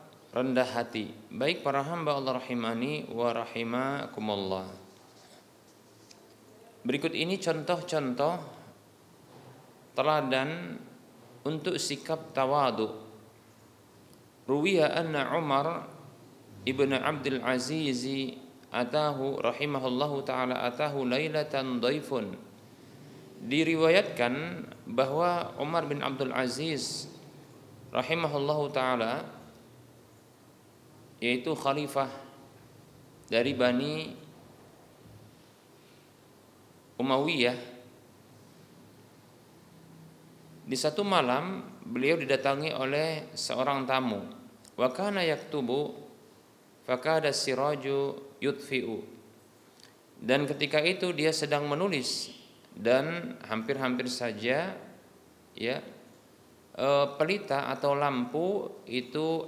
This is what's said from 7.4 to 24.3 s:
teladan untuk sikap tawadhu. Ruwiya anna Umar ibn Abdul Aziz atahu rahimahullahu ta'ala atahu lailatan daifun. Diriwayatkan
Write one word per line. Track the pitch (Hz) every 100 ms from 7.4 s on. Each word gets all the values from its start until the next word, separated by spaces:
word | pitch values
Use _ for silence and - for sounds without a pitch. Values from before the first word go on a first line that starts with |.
| 170 156 151 170 - 156 135 123 147 175 156 - - - - - - - - - - - - - -
teladan | - 143 156 135 131 139 170 175 - - - - - - - 143
untuk | 156 180 151
sikap | - 143 - 160 -
tawadhu. | - 131 147 131 110 110 - - - - - - - - - - - - - - -
Ruwiya | - 143 175 185 151
anna | 165 165 151 123 156
Umar | 151 139 151 170 - - - - - - - - 127
ibn | 131 139
Abdul | 131 147 151 135 131
Aziz | 120 127 127 156 147 123 127 135 131 - - - -
atahu | 120 123 151 151 139 135 -
rahimahullahu | 117 120 147 139 127 123 147 143 139
ta'ala | 127 127 123 123
atahu | 123 151 139 127
lailatan | 127 156 151 147 139 131 123
daifun. | 123 147 - 131 101 92 - - - - - - - - - -
Diriwayatkan | 110 147 160 160 160 180 202 - 120